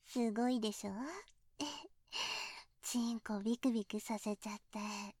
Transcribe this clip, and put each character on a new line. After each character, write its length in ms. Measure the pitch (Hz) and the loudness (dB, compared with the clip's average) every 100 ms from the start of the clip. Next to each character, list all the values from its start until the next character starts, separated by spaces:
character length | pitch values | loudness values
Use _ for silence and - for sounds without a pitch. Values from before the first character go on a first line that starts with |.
| - | -4
す 240 | 254 233 | 2 2
ご 180 | 214 247 | 4 4
い 100 | 254 | 4
で 120 | 214 | 2
し 160 | 208 208 | -2 -4
ょ？ 40 | 196 269 381 - - - _ 294 294 381 - _ - - - - - - _ | -4 -6 -8 -14 -20 -20 _ -6 -6 -12 -20 _ -4 -2 -2 -6 -10 -16 _
チ 320 | - 240 233 | 0 2 2
ン 60 | 233 | 0
コ 200 | - 214 | 0 0
ビ 180 | 202 240 | 4 4
ク 140 | 269 | 6
ビ 140 | 226 202 | 4 2
ク 140 | 214 | -4
さ 180 | - 220 | -2 -2
せ 160 | - 208 | 0 -2
ち 140 | 214 | -4
ゃ 40 | |
っ 20 | 208 _ | -8 _
て 80 | 214 208 208 202 - | -6 -4 -4 -6 -10